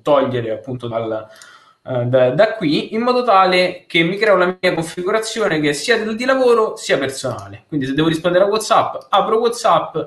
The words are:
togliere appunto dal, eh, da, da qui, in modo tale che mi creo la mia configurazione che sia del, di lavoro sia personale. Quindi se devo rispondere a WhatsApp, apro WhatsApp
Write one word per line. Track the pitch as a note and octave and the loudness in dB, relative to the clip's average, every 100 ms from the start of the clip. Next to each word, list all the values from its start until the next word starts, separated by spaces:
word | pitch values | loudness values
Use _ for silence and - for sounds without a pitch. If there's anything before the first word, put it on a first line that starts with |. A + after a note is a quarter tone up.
togliere | D#3 C#3+ B2+ B2 A2+ | 2 2 2 -2 -4
appunto | G#2+ - B2 A#2+ | -6 -8 -10 -6
dal, | A2+ A2+ A2 - - - - _ _ - | -6 -4 -6 -8 -18 -20 -20 _ _ -6
eh, | B2 B2 | -4 0
da, | C3 B2+ | 2 4
da | D3 G#3+ | 4 2
qui, | - D#3 D#3 - | 0 -2 -2 -2
in | A3 | -2
modo | B3 B3 | 0 0
tale | A#3+ F#3+ F#3 F3+ F3+ - - | 4 4 6 4 0 -2 -2
che | E3+ | 0
mi | E3+ G3+ | 0 0
creo | A3 F#3 | 2 4
la | F3+ F#3 | 2 0
mia | F#3 E3 | -2 -2
configurazione | E3 - F3+ A3 A3 A#3 G3+ D#3 | -4 -6 -2 -2 -4 -4 -2 0
che | D3 | -2
sia | D3 - A3 | -2 -2 -2
del, | G#3+ A3 | -2 -4
di | B3+ | -2
lavoro | C4+ B3 A#3 A3 - | 2 4 2 0 -4
sia | - E3+ | -2 -2
personale. | C#3 - B2 G2+ G2 G#2 _ | -2 -6 -8 -8 -12 -18 _
Quindi | D3+ C3 | -6 -2
se | |
devo | C3+ E3 | 0 0
rispondere | D#3 F3+ F3+ | 0 0 2
a | G3+ | 2
WhatsApp, | A3 - F#3 - - - | 0 2 2 2 -6 -2
apro | G3+ F#3+ A3+ | 0 2 0
WhatsApp | A#3+ A#3 G#3 E3 - D#3+ | 0 0 2 2 0 -6